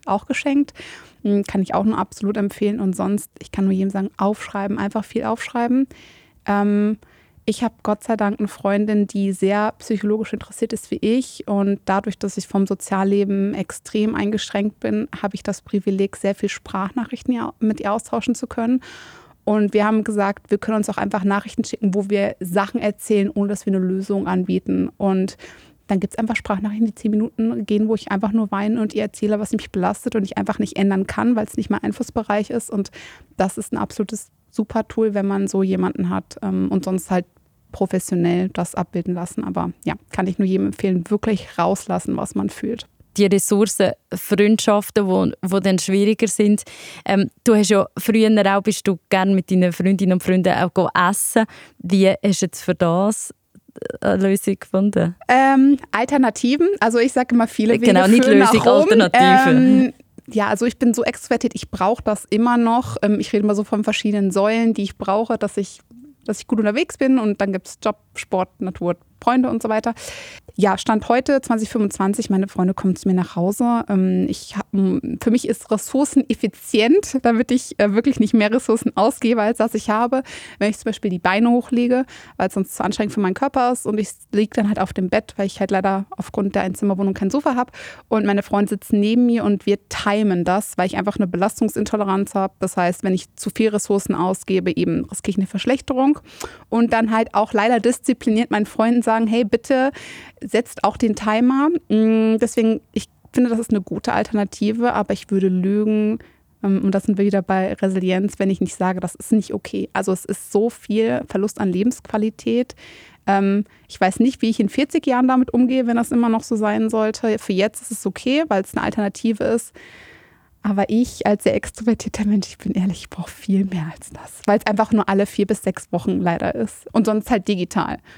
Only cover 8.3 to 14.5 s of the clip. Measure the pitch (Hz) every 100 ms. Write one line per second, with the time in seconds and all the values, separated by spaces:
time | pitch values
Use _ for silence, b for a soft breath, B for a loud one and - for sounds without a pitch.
8.3 | - 202 - 202 202 208 208 202 202 196
9.3 | 190 196 202 214 - - 214 208 214 214
10.3 | 226 - - 226 226 - - 208 247 -
11.3 | - - 202 196 202 - 190 208 - 202
12.3 | - - 196 196 190 - 196 196 202 196
13.3 | 196 196 202 185 - - 214 214 220 208
14.3 | 214 -